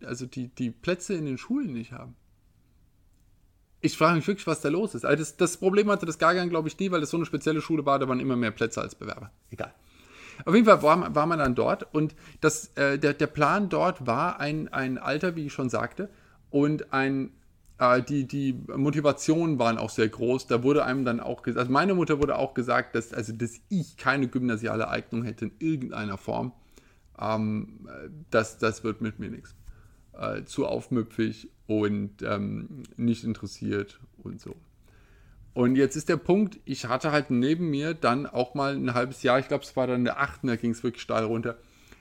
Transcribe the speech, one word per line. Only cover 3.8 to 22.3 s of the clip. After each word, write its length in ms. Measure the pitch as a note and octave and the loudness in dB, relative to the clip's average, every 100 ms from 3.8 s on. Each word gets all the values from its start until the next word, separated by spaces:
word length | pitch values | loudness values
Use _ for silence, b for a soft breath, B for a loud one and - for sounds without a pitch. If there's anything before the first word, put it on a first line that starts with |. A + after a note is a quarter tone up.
Ich 160 | D3+ - | -4 2
frage 180 | D#3+ E3+ | 2 4
mich 100 | F#3+ | 0
wirklich, 220 | G3 - | -2 -2
was 140 | D#3 | -2
da 80 | C#3+ | 0
los 260 | E3+ A3 A#2+ | 0 -2 -2
ist. 100 | B2+ | 0
Also 160 | D3+ | 0
das, 160 | D#3 - | 0 0
das 200 | F3 - | 0 2
Problem 340 | F#3+ G3+ G#3 | 2 4 4
hatte 140 | G3+ E3+ | 2 -2
das 120 | - | 0
Gargan, 320 | E3 F3+ F3+ | 2 2 0
glaub 160 | E3+ D#3 | -2 -2
ich, 140 | - | -2
nie, 100 | G3 | -2
weil 120 | F3 | 0
es 60 | D3 | 0
so 80 | E3+ | -2
eine 80 | D#3 | -2
spezielle 360 | D3+ D#3+ D#3 | -2 0 -2
Schule 240 | D3 D#3+ C#3+ | 0 0 2
war, 140 | C#3 | 2
da 80 | C3 | 2
waren 120 | B2+ | 0
immer 180 | C3 B2 | 0 0
mehr 140 | A2+ | 0
Plätze 300 | - A2+ - | 0 -2 -2
als 140 | G#2+ - | -8 -8
Bewerber. 360 | G#2 - G2+ - _ | -12 -12 -14 -20 _
Egal. 240 | - - - B B B B B B D3+ | -10 -10 -12 B B B B B B 4
Auf 100 | G3+ | 6
jeden 100 | A3 | 8
Fall 160 | F3+ | 8
war 140 | D3 E3+ | 8 4
man, 180 | E3 | 4
war 120 | D3 D#3+ | 0 2
man 140 | D#3+ | 2
dann 160 | C3+ A#2+ | 2 2
dort 380 | A#2 F#3+ - | 2 0 -2
und 220 | D3+ D3+ - B B | -2 -2 -4 B B
das, 300 | D#3 - - - | 0 0 -4 0
äh, 220 | C#3 C#3+ | 0 2
der, 160 | D3 | 2
der 140 | C#3+ D3 | 2 0
Plan 420 | - D3 F#3+ G3 | 2 2 2 0
dort 380 | D3+ F3 F3 A#2+ | 2 0 0 -2
war 320 | A#2+ E3+ - | 0 0 -2
ein, 300 | C#3+ D#3 D3 | -4 -4 -4
ein 280 | - C3 B2+ | -4 -4 -4
Alter, 380 | C#3 D3 F#3 E3 | -4 -2 -2 -4
wie 120 | C#3+ | -6
ich 60 | |
schon 160 | - B2+ | -4 -2
sagte, 400 | A2+ A#2 - G3+ b b b b | -2 -4 -6 -10 b b b b
und 440 | C#3+ D3 D3+ - | 2 4 2 -2
ein, 380 | C3+ C3+ C3+ C3 - _ _ _ - | 0 0 0 -4 -10 _ _ _ 2
äh, 220 | B2+ B2+ | 4 4
die, 240 | B2 C#3+ C3 | 4 -2 -2
die 280 | C#3+ C3+ | -2 -2
Motivationen 1080 | B2 - A#2+ C#3+ D3 D3 C#3 - D#3+ E3 C#3 | -2 -4 -2 0 2 2 2 2 2 2 2
waren 180 | A#2 A2+ | 2 2
auch 120 | A2 | -2
sehr 180 | - A2 | 0 0
groß. 400 | - A#2 C3 - | 2 0 0 2
Da 160 | A#2+ | 2
wurde 220 | B2+ D3 B2 | 4 4 2
einem 180 | C3+ B2 | 0 0
dann 140 | A#2 | -2
auch 240 | B2+ A#2+ | -4 -6
ges-, 140 | C3 A#2+ | -4 -2
also 140 | B2 | 2
meine 240 | C#3 F#3 F#3 | 2 4 4
Mutter 260 | D#3 C#3+ | 2 2
wurde 160 | D3 | 2